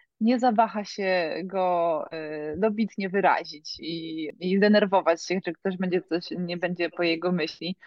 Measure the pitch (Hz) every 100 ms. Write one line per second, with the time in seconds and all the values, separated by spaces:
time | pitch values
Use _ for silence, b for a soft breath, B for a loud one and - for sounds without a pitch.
0 | B - 220 247 254 214 226 214 190 208
1 | 190 185 160 - 190 190 180 175 170 156
2 | - 160 156 151 151 156 220 214 208 -
3 | 190 196 180 - - 151 - - 156 165
4 | 160 160 151 - 180 196 208 208 202 190
5 | 156 170 - 190 180 165 190 180 185 175
6 | - 170 - 175 175 175 180 175 170 -
7 | 170 165 180 180 160 - 170 -